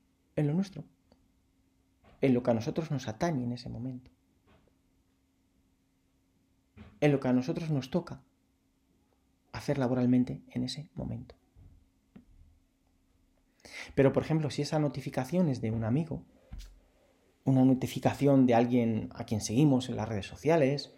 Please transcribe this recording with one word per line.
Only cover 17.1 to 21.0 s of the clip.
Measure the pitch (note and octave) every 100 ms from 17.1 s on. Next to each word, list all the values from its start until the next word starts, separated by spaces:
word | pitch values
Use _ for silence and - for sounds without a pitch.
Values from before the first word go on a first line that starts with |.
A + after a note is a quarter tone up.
| _ _ _ C3+
una | C3
notificación | C3 B2+ A#2+ B2+ A#2 A#2 C#3 C3+ B2
de | A#2
alguien | A#2+ B2 A2+ A2 -
a | -
quien | A2 G#2+
seguimos | - A2 D3+ B2+ B2+
en | A2+
las | G#2+
redes | G#2+ -
sociales, | - C#3+ E3 C3+ C#3+ - -